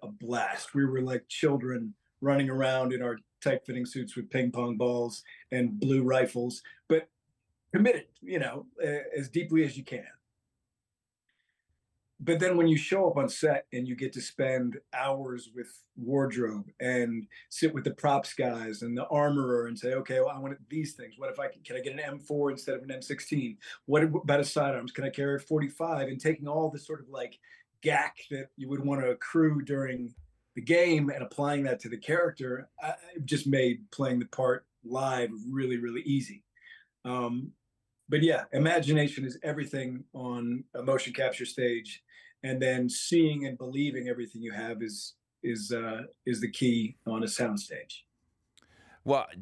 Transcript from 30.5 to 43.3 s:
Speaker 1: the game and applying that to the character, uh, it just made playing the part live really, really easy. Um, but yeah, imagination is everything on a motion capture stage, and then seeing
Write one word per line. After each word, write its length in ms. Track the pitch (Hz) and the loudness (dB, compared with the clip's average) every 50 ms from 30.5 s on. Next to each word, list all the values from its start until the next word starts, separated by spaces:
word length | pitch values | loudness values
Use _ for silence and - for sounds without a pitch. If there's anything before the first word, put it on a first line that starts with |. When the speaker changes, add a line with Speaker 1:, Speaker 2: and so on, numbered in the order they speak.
| - | -12
Speaker 1:
the 60 | 123 | -4
game 480 | 123 123 170 175 175 175 165 151 147 139 | 0 4 6 6 6 6 4 4 2 2
and 140 | 139 135 127 | -2 -4 -6
applying 400 | - - - 143 143 147 143 139 | -8 -4 -2 0 0 0 0 0
that 160 | 131 120 107 | 0 -2 0
to 80 | - | 0
the 100 | 110 120 | 0 0
character, 720 | 107 101 - 160 175 175 165 160 - 131 127 123 127 127 - _ - - | 0 0 0 2 4 4 2 0 -2 -6 -6 -6 -6 -8 -12 _ -8 -6
uh, 80 | 156 165 - - 175 180 | -6 -6 -8 -10 -12 -10
it 100 | 165 139 | -8 -4
just 220 | 120 151 147 - | 0 0 0 2
made 420 | 139 139 135 127 123 120 - - - | 4 4 6 6 4 2 0 -4 -10
playing 280 | - - 139 131 123 123 | -4 -2 0 0 0 0
the 60 | 120 | -2
part 400 | - - - 131 127 123 - - _ _ _ - | -2 -2 0 2 2 2 2 -2 _ _ _ -10
live 460 | 117 123 131 135 135 131 123 120 110 113 107 110 123 | -6 -4 -2 -2 0 0 0 0 -2 -4 -6 -8 -4
really, 280 | 131 135 131 127 123 | -2 0 0 0 0
really 240 | 120 120 120 117 123 | -2 -2 -4 -6 -4
easy. 420 | - 143 139 135 113 - - - _ _ _ _ - - - - _ _ _ _ - | 0 0 2 0 0 -2 -10 -18 _ _ _ _ -20 -20 -20 -20 _ _ _ _ -8
Um, 480 | 123 123 123 123 120 120 123 131 - - _ _ _ _ _ _ _ _ _ _ - | -6 -4 -2 -2 -2 -2 -4 -6 -8 -12 _ _ _ _ _ _ _ _ _ _ 0
but 140 | 147 151 156 | 2 4 6
yeah, 200 | 165 143 - - - | 6 4 2 0 0
imagination 720 | 139 135 147 160 175 170 143 139 156 151 147 143 - 131 135 | 2 4 4 4 4 4 4 4 6 6 4 4 0 -2 -6
is 160 | 127 123 - | -6 -6 -6
everything 640 | - 156 143 151 143 - - 135 131 127 127 127 135 _ - | -4 -4 -4 -4 -4 -6 -4 -4 -4 -4 -6 -8 -10 _ -12
on 520 | 131 127 123 123 120 120 120 123 131 - _ - | -10 -8 -6 -6 -4 -2 -2 -4 -4 -6 _ -10
a 80 | 123 123 | -6 0
motion 300 | 135 135 127 - 131 117 | 2 2 2 0 -2 -4
capture 320 | - 131 123 - - 127 | -2 -2 -2 -2 -4 -8
stage, 580 | - - - 127 120 120 117 107 104 - - _ _ - - - - _ _ - | -8 -2 0 0 2 2 0 -6 -8 -16 -18 _ _ -20 -20 -20 -20 _ _ -6
and 180 | 131 135 127 | -4 -2 0
then 280 | 127 127 127 127 127 120 | 2 2 2 2 0 0
seeing 560 | - - - - 170 170 160 156 | -2 -2 -2 2 4 6 6 6